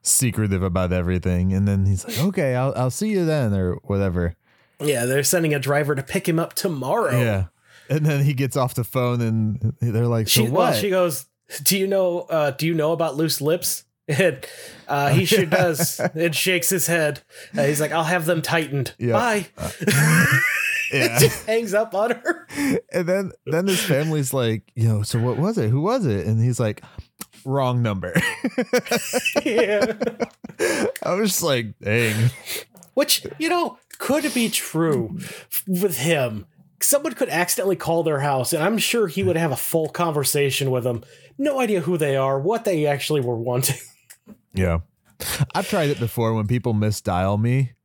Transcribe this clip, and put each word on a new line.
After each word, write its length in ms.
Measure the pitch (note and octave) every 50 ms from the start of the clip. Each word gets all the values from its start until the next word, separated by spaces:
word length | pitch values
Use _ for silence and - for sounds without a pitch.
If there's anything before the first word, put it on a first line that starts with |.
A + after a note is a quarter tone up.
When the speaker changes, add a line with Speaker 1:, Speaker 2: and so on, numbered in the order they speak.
Speaker 1:
secretive 600 | _ - - - C3 A#2+ F#2+ G#2 G#2+ G2+ G2 F2+
about 300 | F#2+ F#2+ E2+ F#2 F#2 F2
everything. 600 | F2+ F2+ F2 F2 F#2 F2+ - F2+ F2+ F2+ F2+ F#2+ F#2+
And 120 | G2 G2+
then 180 | G2+ G2+ G2 G2
he's 200 | G2 F#2+ F#2 -
like, 140 | - A3+ A3
"Okay, 340 | D3 G3+ F#3 G3 D3+ C3+ B2
I'll, 200 | B2 C3 C#3 -
I'll 160 | - B2+ B2+
see 180 | B2 - G#3 A3
you 140 | G#3+ F#3+ F3
then," 280 | D#3+ D#3 D3+ B2+ G#2+ G2+
or 200 | G2 F#2 F2+ F#2 - _
whatever. 500 | - G2+ G2 G2+ F#2+ E2+ F2+ F2 E2+ - _ _ _ _ _ _ _ _ _
Speaker 2:
Yeah, 240 | - D3 C#3+ A#2+ A#2+
they're 180 | B2 C3 C#3+ C#3
sending 300 | - F#3 F3 E3 D#3+ D3
a 60 | C#3+
driver 360 | C3 C#3 C#3+ D3 D3+ C#3 D3+
to 80 | C#3 C3
pick 240 | - - F#3+ - F3+
him 80 | D#3+
up 160 | D#3+ E3 - -
tomorrow. 640 | - - G3 D#3+ C3+ B2+ C3 F#3 A#3 G#3+ D3 B2+
Speaker 1:
Yeah. 280 | B2+ B2 A2+ G2+ F#2+ F#2 - _ _ _ _ - - - -
And 160 | C#3 D#3 D3+
then 180 | D#3 D3 C#3 C#3
he 80 | D3 C#3+
gets 220 | B2 C#3 B2+ -
off 180 | C#3+ B2+ B2 -
the 80 | - A#2
phone 380 | - - C3 B2 B2 B2 A#2+
and 520 | A#2 A2+ A2 A2+ A2 G#2+ G#2 - - A2+ - _
they're 260 | A#2+ A#2+ G#2 A#2+ A#2+
like, 200 | A#2+ A#2+ A2+ A2
"So 140 | G#2 - B2+ A2+
Speaker 2:
She, 60 | A#2+
well, 160 | C3+ F#3 - -
Speaker 1:
what?" 40 | C3+
Speaker 2:
she 140 | G#2+ G3 G3+
goes, 360 | F#3 F#3 F3+ F3 C#3 - - _ _ _ _ _ - - C#3+
"Do 120 | - F#3+
you 100 | G3 F#3+
know, 340 | F#3+ G3 F#3+ F#3 F3+ F3 F3 - -
uh, 220 | E3 D#3+ D3+ C#3+
do 160 | C3 - D#3
you 60 | E3 E3+
know 180 | D#3+ D3 D#3
about 240 | E3+ D#3 E3 D#3+ C3+
loose 240 | D3 D#3+ D#3 C#3 -
lips?" 440 | C#3 D3+ E3+ F3 - - - - _ _
<laughs> 180 | _ _ _ -
And, 360 | D3+ B2+ F#3+ E3+ C3+ - - - - - - - - - - -
uh, 200 | C#3 C#3+ C#3+ C#3+ D3
he 100 | F3 F#3+
sure 200 | - A3+ G3+ F#3
Speaker 1:
<laughs> 20 |
Speaker 2:
does. 520 | D#3 G3 F#3 F#3 F3 D#3+ C#3+ E3+ - - -
And 340 | - E3+ - D#3+ E3+ E3+ D3
shakes 340 | - - F#3 F#3 F3 E3+ -
his 160 | G3 F3+ -
head. 340 | - E3+ E3+ D#3 D3 C#3 - _ _ - - - - -
Uh, 60 | D3 C#3+
he's 160 | C#3+ D3+ C#3+
like, 120 | D3+ D3 D3+
"I'll 100 | E3 D#3+
have 220 | D#3 F3+ F3+ D#3
them 160 | D#3+ F3 D#3+
tightened. 520 | C#3+ - E3 E3 D#3 C3+ C#3 C#3+ B2 - - -
Speaker 1:
Yeah. 140 | A#2+ A#2+ A2+
Speaker 2:
Bye." 340 | G#3+ A#3+ A#3+ G#3+ G#3 F3 - _
Speaker 1:
Uh, 140 | - - - - -
Speaker 2:
<laughs> 580 | D#3+ - - C#3 D3 D#3 D#3+ E3 - - - - - - - - - - - - - -
Speaker 1:
yeah. 260 | C#3 C#3 B2 A2+ A#2 B2
Speaker 2:
Just 260 | - - - - -
hangs 280 | - A3 A#3 A#3 G3+ F#3
up 220 | G#3 A3 - -
on 160 | G3 G#3+ A#3+
her. 360 | B3 - - E4+ E4+ - - - - C#4+ C#4+ C#4 G3+ - - _
Speaker 1:
And 160 | - F3+ F3
then, 240 | E3 F#3 G3 G3 D#3+ - _ _
then 200 | C3 D3+ E3 F#3
his 140 | G3 F#3 -
family's 520 | G#3+ F#3+ C#3+ C3+ D3+ D#3+ D#3 D3+ C3+ B2+ C#3
like, 360 | C3+ A#2+ A2+ A2 G#2+ _ _ _
you 140 | A#2 A2+ A2+
know, 140 | A2 G#2 G#2
"So 160 | - - A#2
what 180 | A2+ B2 A2+
was 200 | A#2+ D#3+ G#3 A3+
it? 120 | G#3 A#2 G#2+
Who 100 | B2 C#3
was 260 | D#3 G3+ B3 C4+ G3+
it?" 200 | C3+ G#2 G2 D#2
And 160 | G2+ A2+ A2+ A2+
he's 160 | B2+ A#2 -
like, 240 | A#2+ G#2+ G#2+ - - - - - - _ _ _ - _ _ - -
"Wrong 360 | C3+ C3 C#3 C3 B2+ B2 B2
number." 320 | A#2+ A2 G2+ F#2+ F2+ F2 -
<laughs> 1300 | E3+ - - - - - B3 - - A#3+ - - B3 - - B3 - - - - B3+ - - - C#4+ -
Speaker 2:
Yeah. 480 | D4 G#3+ A#3 A#3 F#3+ G#3+ G3+ A3+ A3+ G#3+ G#3+ B3+ A#3 A3 - A#3+ - - _ - - - - F3 F3+ E3+ - - - - - -
Speaker 1:
I 100 | - F3
was 160 | G3 A3 G3
just 120 | F3+ - F3
like, 360 | D#3+ C3+ B2 A2+ G#2 - _
"Dang." 520 | - G#2 G#2+ A#2 A#2 A2 G#2+ A2 A2+ B2 - - - - - - - _ _ - - _ _
Speaker 2:
Which, 300 | C4 D4 C#4+ - - - - -
you 100 | - D#4
know, 300 | E4 F4+ F4 E4 A3 - _ _ _ - -
could 340 | - - C4+ D#4 C#4+ D4 -
be 160 | B3 A#3 G#3
true 640 | - - - - - D#3+ E3 D#3+ D3 B2 A#2 G#2 - -
f-, 420 | - - - - - _ - - -
with 320 | F#3+ F#3 F3 G3 G3 D#3 B2
him. 460 | B2+ E3+ E3 D3 B2+ A#2+ A2 - - _ _ _ _ _ _ _
Someone 320 | - - C#4 C#4 D4 D#4+ A#3+
could 160 | - C4+ -
accidentally 480 | D3 E3 F3+ - - - F#3 G3 F#3
call 260 | - - D3+ E3 E3+ D#3+
their 160 | D#3+ D3+ C#3
house, 320 | C#3 D3 C#3 C3 A#2+ -
and 100 | E3+ D#3
I'm 160 | D#3 G3 A3+
sure 300 | G3+ - - - A#3 G#3+
he 160 | F3 D3 G3 G3
would 140 | F#3 E3+
have 140 | D#3+ E3+ D#3 B2+
a 20 |
full 300 | - - - - E3 D#3+
conversation 840 | D3 - - F3 E3 D3+ D3 C3+ - - D3 C#3+ C#3 C3+ - C#3 C3+
with 120 | B2+ B2+ A#2
them. 200 | B2 A#2+ A2+ - - - - - - _
No 220 | - C4+ D4+ C4+ C4
idea 180 | B3 G#3+ G#3+ F3+
who 160 | D3 D#3+ F3+
they 200 | D#3 D#3 C#3 C#3
are, 200 | C3+ C3+ C3+ C3+ C#3
what 260 | C#3 F#3 A3+ A3+ A3+
they 200 | G#3+ F#3 D#3 D3+
actually 340 | D3 C#3+ C3+ - - D3+ D3
were 160 | B2 A#2+ A#2+
wanting. 400 | A2+ A#2 B2 B2 B2+ C3 - C3+ -
<laughs> 40 | - - _ _ _ _ - _ _ - - _ _ _ -
Speaker 1:
Yeah. 260 | F#2 F#2 F2 E2 E2 - _ _ _ _ _ _ _ - - - - C#3+ - -
I've 140 | F3 G3+ -
tried 220 | G#3+ F#3+ D#3 C#3+
it 80 | C#3+ F#2
before 340 | A#2+ A2 - A#2+ A#2 A2 A2+
when 120 | A2 G#2+
people 280 | G2+ B2 B2 - A#2+ A2
misdial 680 | G#2 G#2+ A2 G#2 - _ G#2 F#2 F2 F#2 G2 G#2 G#2
me. 320 | A2 A#2+ B2+ C3+ C3 A#2+ - _